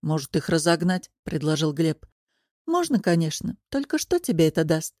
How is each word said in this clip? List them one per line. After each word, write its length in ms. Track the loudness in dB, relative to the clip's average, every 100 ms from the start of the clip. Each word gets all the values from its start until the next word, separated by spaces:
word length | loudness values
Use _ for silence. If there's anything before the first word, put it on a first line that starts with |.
«Может, 340 | -2 -4 -2 -4
их 140 | 0
разогнать?» — 600 | 0 2 2 2 -2 -6 _
предложил 480 | -8 -4 -2 0 0
Глеб. 340 | 0 -2 -2 -12 _ _ _ _ _ -2
«Можно, 340 | -2 2 0
конечно. 560 | 2 2 2 -4 -8 -10 _
Только 300 | -6 -2 -4
что 200 | 0 -2
тебе 300 | 0 2 2
это 160 | 2 0
даст? 280 | 0 -2 _